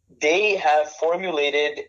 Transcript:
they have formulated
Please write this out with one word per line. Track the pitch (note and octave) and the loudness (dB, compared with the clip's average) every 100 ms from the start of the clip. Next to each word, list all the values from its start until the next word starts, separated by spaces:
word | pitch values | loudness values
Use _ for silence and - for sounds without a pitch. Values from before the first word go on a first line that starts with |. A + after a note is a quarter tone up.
| _ C3 | _ _
they | D3+ F3 G#3+ G3 | 0 2 2 0
have | D#3 D3+ D3+ | 2 2 2
formulated | - D#3+ F3 F#3 D#3 C#3+ D3 D3 D3 | -2 -2 -2 -2 -2 0 0 -2 -4